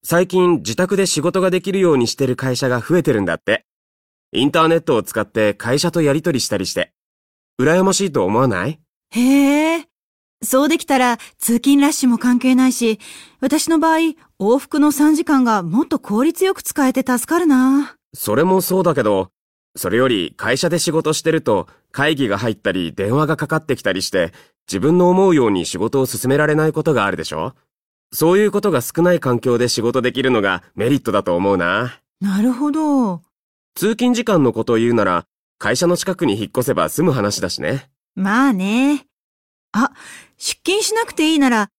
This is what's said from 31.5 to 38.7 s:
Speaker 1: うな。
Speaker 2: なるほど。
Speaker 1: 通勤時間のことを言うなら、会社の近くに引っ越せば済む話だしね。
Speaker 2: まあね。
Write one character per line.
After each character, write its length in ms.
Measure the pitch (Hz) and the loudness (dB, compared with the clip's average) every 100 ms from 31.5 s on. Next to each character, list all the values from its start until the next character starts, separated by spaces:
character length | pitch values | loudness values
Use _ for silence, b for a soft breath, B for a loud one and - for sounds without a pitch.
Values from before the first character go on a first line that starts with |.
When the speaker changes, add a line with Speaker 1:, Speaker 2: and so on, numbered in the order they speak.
Speaker 1:
う 40 | 98 | 0
な。 420 | 87 101 127 - _ _ | 0 -2 -4 -10 _ _
Speaker 2:
な 180 | 196 196 | -4 0
る 100 | 240 | 0
ほ 180 | 240 294 | 0 -4
ど。 520 | 302 302 277 220 170 _ _ _ _ _ | -2 0 0 -2 -6 _ _ _ _ _
Speaker 1:
通 220 | - 202 | -4 -2
勤 180 | 220 247 | 0 0
時 100 | 240 | 0
間 200 | - 175 | 0 2
の 100 | 127 | 2
こ 100 | 110 | 0
と 100 | 113 | 0
を 20 | |
言 160 | 113 117 | 0 2
う 20 | |
な 100 | 117 | 2
ら、 220 | 95 87 - _ _ _ | 2 -2 -4 _ _ _
会 180 | 104 | -4
社 120 | 127 175 | 0 0
の 100 | 175 | 0
近 180 | - | -4
く 120 | 180 147 | -2 -2
に 100 | 101 | -2
引 100 | 101 | -4
っ 20 | |
越 100 | - | -4
せ 120 | 123 | -2
ば 140 | 104 78 | -2 -2
済 120 | - | 0
む 100 | 165 | 0
話 300 | 131 104 - | 0 -2 -4
だ 80 | 92 | -6
し 100 | - | -6
ね。 300 | 78 135 - _ _ | -6 -6 -10 _ _
Speaker 2:
ま 360 | - 190 226 277 | -6 -2 2 2
あ 40 | |
ね。 540 | 196 190 | 0 -2